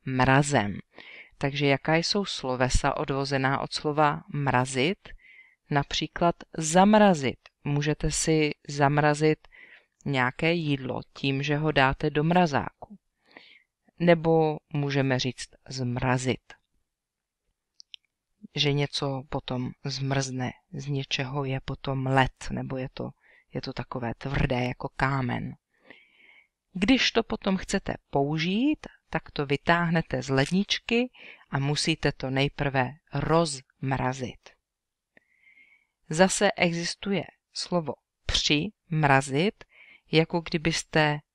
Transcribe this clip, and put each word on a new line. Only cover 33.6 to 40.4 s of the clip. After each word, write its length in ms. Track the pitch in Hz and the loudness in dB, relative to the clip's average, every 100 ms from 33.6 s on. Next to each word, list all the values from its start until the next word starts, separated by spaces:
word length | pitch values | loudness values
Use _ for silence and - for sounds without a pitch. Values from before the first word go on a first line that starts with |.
| - - 135 131 127 131 120 - - _ _ _ _ _ _ _ _ _ _ _ _ _ _ _ - | -14 -8 -4 -2 -2 -4 -8 -10 -20 _ _ _ _ _ _ _ _ _ _ _ _ _ _ _ -6
Zase 420 | 156 190 - 202 - | 4 4 4 0 2
existuje 680 | 175 170 170 - 196 196 - - _ | 0 0 -6 -6 -4 -4 -4 -14 _
slovo 420 | - - 175 147 - _ _ - | -12 -4 -4 -4 -10 _ _ -4
přimrazit, 1400 | - - 147 185 - - 156 151 135 139 135 190 - - - - - - | -2 2 0 0 -8 -6 0 4 4 4 0 0 -2 -16 -20 -20 -20 0
jako 280 | 156 160 175 | 2 2 0